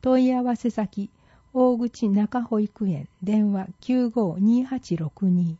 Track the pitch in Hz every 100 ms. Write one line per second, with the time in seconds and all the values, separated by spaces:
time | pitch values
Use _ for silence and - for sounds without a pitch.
0 | 254 254 254 254 247 233 240 214 208 -
1 | 196 _ _ _ _ 254 254 240 240 -
2 | 220 202 214 247 240 214 208 - 202 151
3 | 143 _ 180 214 208 202 190 - - 254
4 | 247 233 202 165 202 240 254 254 - 165
5 | 160 - 190 180 170 165